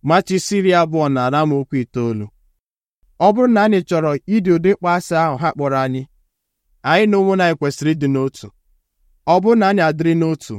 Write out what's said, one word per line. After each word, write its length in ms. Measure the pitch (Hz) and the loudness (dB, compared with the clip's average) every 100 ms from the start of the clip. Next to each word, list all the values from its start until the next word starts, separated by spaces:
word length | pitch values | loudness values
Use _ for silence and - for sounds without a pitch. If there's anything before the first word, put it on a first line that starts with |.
Matiu 320 | 135 170 196 185 | 2 0 2 -4
isi 200 | - 202 | -2 0
iri 140 | 190 | 2
abụọ 320 | 175 165 160 147 | 2 2 0 -2
na 120 | 135 127 | 0 0
amaokwu 480 | 147 156 143 135 139 | 0 0 -2 -4 -6
itoolu. 480 | 117 127 117 110 104 _ _ _ _ _ _ _ _ _ | -6 -4 -4 -4 -10 _ _ _ _ _ _ _ _ _
Ọ 80 | 185 | 2
bụrụ 160 | 208 254 | 4 2
na 120 | 220 | 4
anyị 180 | 214 202 | 4 2
chọrọ 300 | - 170 156 147 - | 0 -2 -2 -4 -2
ịdị 220 | 220 185 | -2 2
ụdị 180 | 170 175 | 2 2
ịkpọ 160 | 202 180 | 0 0
asị 240 | 175 - 165 | -2 -2 -2
ahụ 200 | 165 127 | 0 -2
ha 120 | 160 | -4
kpọrọ 260 | 147 143 135 | -2 -2 -2
anyị, 220 | 131 131 135 _ _ _ _ _ _ _ | -2 -6 -10 _ _ _ _ _ _ _
anyị 220 | 131 170 214 | 0 2 2
na 80 | 202 | 2
ụmụnna 260 | 190 190 175 | 2 2 0
anyị 100 | 160 | 0
kwesịrị 340 | 143 - 147 | -4 -2 -4
ịdị 140 | 160 143 | -2 -2
n'otu. 400 | 135 135 - 104 _ _ _ _ _ _ _ - | -2 -4 -6 -20 _ _ _ _ _ _ _ 0
Ọ 80 | 180 | 2
bụrụ 160 | 196 233 | 4 2
na 100 | 196 | 2
anyị 140 | 202 | 2
adịrị 320 | 160 156 160 165 | 0 0 0 0
n'otu 400 | 160 156 - | -2 -4 -10